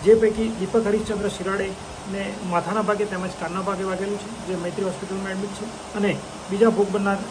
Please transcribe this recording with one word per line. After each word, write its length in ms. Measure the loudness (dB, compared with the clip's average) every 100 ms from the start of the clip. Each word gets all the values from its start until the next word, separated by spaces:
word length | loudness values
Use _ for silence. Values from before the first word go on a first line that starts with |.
જે 100 | 8
પૈકી 340 | 8 8 2 -2
દીપક 380 | 0 2 2 4
હરિશ્ચંદ્ર 420 | 2 0 -2 -2
શિરાડેને 1040 | -2 -2 -2 -2 -6 -12 -12 -8 -6 -4 -6 0
માથાના 360 | 0 0 0
ભાગે 220 | 2 2
તેમજ 260 | 0 -2 -6 -6
કાનના 200 | -6 -4
ભાગે 240 | -2 -2
વાગેલું 340 | -2 -2 -2 -4
છે, 280 | -6 -8 -6
જે 100 | -4
મૈત્રી 280 | -4 -2
હોસ્પિટલમાં 460 | -2 -2 -6 -6 -4
એડમિટ 200 | -4 -6
છે 440 | -6 -10 -10 -8
અને 220 | 0 0 0 -6 -12 -6
બીજા 180 | 4 6
ભોગ 220 | 6 2
બનનાર 260 | 2 0 0 -4